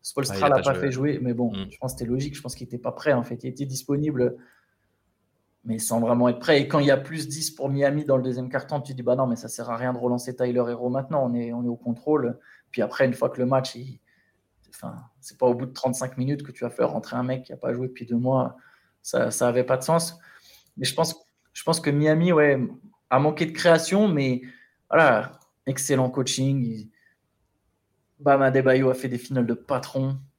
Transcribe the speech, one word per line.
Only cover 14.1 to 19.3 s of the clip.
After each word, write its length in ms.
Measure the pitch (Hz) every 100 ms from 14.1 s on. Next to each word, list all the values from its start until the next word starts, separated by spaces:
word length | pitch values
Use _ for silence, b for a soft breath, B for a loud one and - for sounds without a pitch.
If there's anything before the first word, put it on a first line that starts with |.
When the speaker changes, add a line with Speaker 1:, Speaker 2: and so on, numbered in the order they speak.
| _ _ _ _ _ _
Speaker 1:
enfin, 280 | - - - - _
c'est 200 | - -
pas 80 | 127
au 80 | 120
bout 100 | 131
de 80 |
trente-cinq 440 | - 131 123 127 -
minutes 260 | 127 143
que 80 | 143
tu 120 | -
vas 60 | 120
faire 220 | - 147
rentrer 240 | 113 - 120
un 80 |
mec 220 | 127 131 -
qui 80 |
a 40 | 131
pas 160 | 127
joué 140 | 123 127
depuis 180 | - 120
deux 120 | 120
mois. 380 | 127 131 127 - b b b b
Ça, 300 | - 123 120